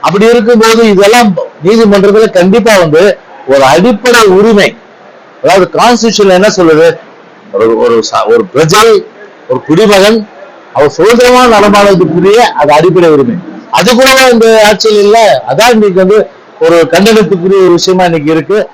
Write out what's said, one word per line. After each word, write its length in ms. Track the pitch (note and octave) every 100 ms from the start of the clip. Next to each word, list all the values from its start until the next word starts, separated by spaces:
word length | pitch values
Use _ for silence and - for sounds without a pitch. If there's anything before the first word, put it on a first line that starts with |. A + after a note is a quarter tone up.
| D3
அப்படி 180 | F#3+ A3
இருக்கும்போது 500 | A#3+ G#3+ A#3 A3 A3+ A3+
இதெல்லாம் 360 | F#3+ G3+ A#3+ A3 E3+ - - D#3
நீதிமன்றத்துல 640 | A3+ A3 G3+ G3 G#3 A3 F#3
கண்டிப்பா 360 | F3+ A3 G#3+ G3+
வந்து 200 | E3+ D3+ G3+ - - - -
ஒரு 100 | C#3 C3
அடிப்படை 500 | D#3 G#3+ G#3 B3 A#3+ G#3 F#3
உரிமை, 300 | G#3+ G#3 D#3 - - - - - - -
அதாவது 240 | C#3+ F#3+ F3+ D3+
கான்ஸ்டிடியூஷன் 600 | G#3+ A#3+ A3+ G#3+ G3 F3+
என்ன 120 | G#3 -
சொல்லுது, 300 | E3+ D#3 E3 - - - - - -
ஒரு, 140 | G2 A2+ A2+
ஒரு 120 | A#2+ A#2 G#2+
ச-, 160 | A2 G#2+
ஒரு 100 | A#2 G2+
பிரஜை, 320 | C3 D#3 F#3 A3+ G#3 - - - - -
ஒரு 100 | C3 -
குடிமகன் 520 | D#3+ G#3 G3+ G3+ A3+ G#3 - - - -
அவர் 220 | B2 D3 -
சுதந்திரமா 480 | F#3+ A#3 B3 B3 B3
நடமாடுறதுக்குரிய 840 | G#3+ G#3 G3+ G3+ F#3 F3 F3 F#3 A3 A3+ -
அது 100 | D3 D3
அடிப்படை 300 | F#3 F3 E3+
உரிமை. 240 | D3 B2 C#3 - - - -
அது 100 | F#3 A#3+
கூடவா 300 | C4+ C4+ C4
இந்த 120 | A#3 A3+ A3 G#3
ஆட்சியில் 340 | G#3+ A3 G#3
இல்ல? 140 | G3+ A3+ G#3+ C#3 A#2
அதான் 220 | C#3+ A#3 A3+
இன்னைக்கு 220 | G#3 F3+
வந்து 140 | F#3 G#3+ - - - -
ஒரு 120 | D#3+ E3+ D#3+
கண்டனத்துக்குரிய 680 | E3+ G#3 A3 F3+ F3+ F3+ G3 F3+
ஒரு 80 | E3+
விஷயமா 260 | F#3 F#3 F3+
இன்னைக்கு 220 | E3 D3
இருக்கு. 240 | D#3+ C#3+ G#3 F#3